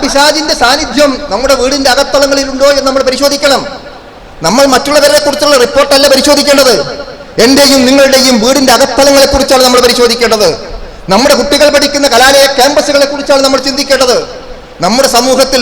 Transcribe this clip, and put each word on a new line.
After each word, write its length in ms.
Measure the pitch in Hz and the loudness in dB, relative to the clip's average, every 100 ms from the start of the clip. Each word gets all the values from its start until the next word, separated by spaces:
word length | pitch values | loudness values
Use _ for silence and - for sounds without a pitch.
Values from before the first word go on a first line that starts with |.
പിശാചിന്റെ 540 | 277 254 294 302 311 - | -2 0 0 0 -4 -2
സാന്നിധ്യം 480 | 240 285 294 240 294 254 202 196 | 0 0 -2 0 0 0 -6 -4
നമ്മുടെ 220 | 269 262 | -2 0
വീടിന്റെ 280 | 247 285 269 254 | 0 -2 0 0
അകത്തളങ്ങളിലുണ്ടോ 720 | 269 277 277 277 269 262 277 | 0 0 0 -2 -4 0 0
എന്ന് 160 | 285 269 | 2 0
നമ്മൾ 140 | 269 262 | -2 -2
പരിശോധിക്കണം. 520 | 254 285 277 294 254 143 - - - - - - - 160 | -2 -2 0 0 -2 -4 -12 -16 -20 -20 -20 -20 -8 -2
നമ്മൾ 200 | 220 277 | 2 2
മറ്റുള്ളവരെ 460 | 254 269 294 285 294 | 2 0 0 2 2
കുറിച്ചുള്ള 320 | 294 285 294 285 | 0 -2 0 2
റിപ്പോർട്ടല്ല 440 | 240 269 277 277 277 | 2 0 0 2 2
പരിശോധിക്കേണ്ടത്, 640 | 269 285 285 285 277 262 202 143 - - - - - 226 | 2 2 2 2 2 2 0 -2 -10 -12 -16 -10 0 2
എന്റെയും 360 | 277 277 269 247 | 4 4 2 2
നിങ്ങളുടെയും 480 | 277 269 269 262 240 | 4 4 2 2 2
വീടിന്റെ 300 | 226 277 262 233 | 0 0 2 2
അകത്തളങ്ങളെ 500 | 269 240 277 277 269 | 2 2 2 4 2
കുറിച്ചാണ് 320 | 277 277 269 254 | 0 0 2 2
നമ്മൾ 140 | 247 247 | 2 2
പരിശോധിക്കേണ്ടത്. 640 | 240 240 233 233 220 196 135 - - - - - | 2 0 0 -2 0 0 -2 -8 -14 -14 -14 -2
നമ്മുടെ 220 | 190 277 262 | 0 2 0
കുട്ടികൾ 280 | 240 285 294 285 | 0 0 2 2
പഠിക്കുന്ന 320 | 285 285 277 | 0 -2 0
കലാലയ 320 | 233 262 277 277 277 | 2 2 4 2 2
ക്യാമ്പസുകളെ 500 | 262 294 285 285 277 | 0 0 -2 0 -2
കുറിച്ചാണ് 300 | 285 277 277 269 | -2 -2 0 0
നമ്മൾ 140 | 269 285 | -2 -2
ചിന്തിക്കേണ്ടത്. 500 | 269 277 269 247 214 - - - - - - | -6 -2 0 0 0 -4 -10 -16 -16 -18 -6
നമ്മുടെ 260 | 170 233 269 240 | -2 0 0 0
സമൂഹത്തിൽ 420 | 254 254 262 262 | 0 0 0 0